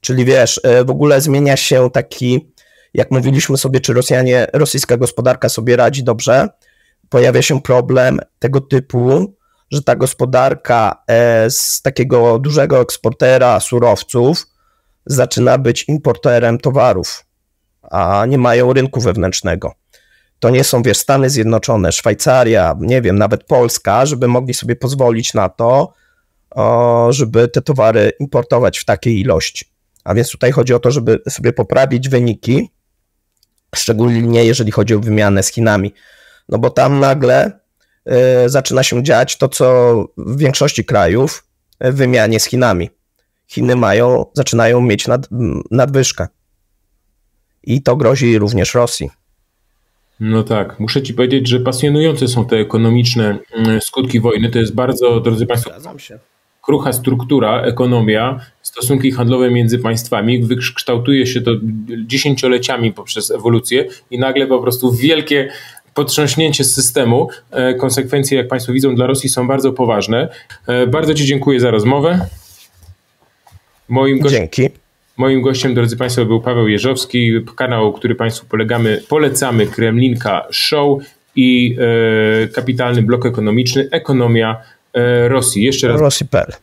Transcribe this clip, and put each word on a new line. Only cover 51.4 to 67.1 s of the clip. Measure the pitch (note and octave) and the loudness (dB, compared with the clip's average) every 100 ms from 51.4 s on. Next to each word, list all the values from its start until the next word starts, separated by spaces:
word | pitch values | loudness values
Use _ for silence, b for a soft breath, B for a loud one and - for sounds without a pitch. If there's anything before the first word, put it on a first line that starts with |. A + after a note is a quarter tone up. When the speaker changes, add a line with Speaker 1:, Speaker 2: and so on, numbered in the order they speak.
| A#2+ | 0
Speaker 2:
że | B2 | 0
pasjonujące | B2+ B2 D3 D3 D#3+ C#3+ B2+ | 0 -2 0 2 2 0 -2
są | A#2+ | -2
te | A2+ A2+ | 0 0
ekonomiczne, | G#2 A2 A2+ A#2 A#2+ A#2+ G#2+ G2+ - | 0 0 2 2 2 0 0 -2 -8
mm, | A2+ A2+ A2 | -2 0 0
skutki | - - C3 A#2+ | -2 -6 -2 0
wojny. | A#2 G#2+ A#2 | 0 0 -2
To | A#2+ | -2
jest | A2 | -2
bardzo, | G#2+ B2+ B2 B2 A#2 | -2 -2 0 0 0
drodzy | A#2 A2 A2+ | 0 -2 -2
państwo, | A#2+ A#2 | -4 -6
Speaker 1:
Zgadzam | F2 E3 - | -14 -20 -20
się. | - A2+ _ _ _ _ | -20 -20 _ _ _ _
Speaker 2:
krucha | - C#3+ C#3 | -2 -2 -2
struktura, | A#2+ - B2 - C#3+ A2 A#2+ | -4 -2 -4 0 0 0 0
ekonomia, | B2 A#2+ B2+ B2 G#2+ G#2+ B2 C3 B _ | -2 -2 0 0 0 0 -2 -6 B _
stosunki | - - B2 C#3 C3 | -16 -10 -2 0 0
handlowe | B2+ A#2+ B2+ B2+ | 0 0 2 2
między | A#2+ A#2 B2 | 2 0 0
państwami. | A2+ A2+ - A2 G#2+ B2 | -2 -4 -4 -2 0 0
Wykształtuje | A#2 B2 - - - A#2+ B2 C#3 B2 | -2 -2 -6 -8 -4 -4 0 0 0
się | B2 | -2
to | A#2 G#2+ A2 G#2+ A2 A#2 A2+ | -2 -2 -4 -8 -10 -12 -6
dziesięcioleciami | C3 D3 C3 C3 B2 B2+ B2 A#2 | -4 -2 -2 0 0 -2 -2 -4
poprzez | G2+ G2 A2 G#2 | -4 -12 -10 -6
ewolucję | A#2 A2+ A#2 - B2 - B _ | -4 0 -2 0 -4 -4 B _
i | B2 | -6
nagle | C3 C3+ C3+ | -2 -2 0
po | B2+ | 0
prostu | - B2 B2+ | -2 -2 -2
wielkie | A#2 C#3 D#3 D3+ C#3+ C3+ B B B _ | 0 0 0 0 -2 -2 B B B _
potrząśnięcie | - C#3 - D3 D3 D#3+ D3 | -6 -4 -2 -2 0 0 0
systemu, | C3+ - A#2+ D3 A#2+ | -2 -2 -2 0 0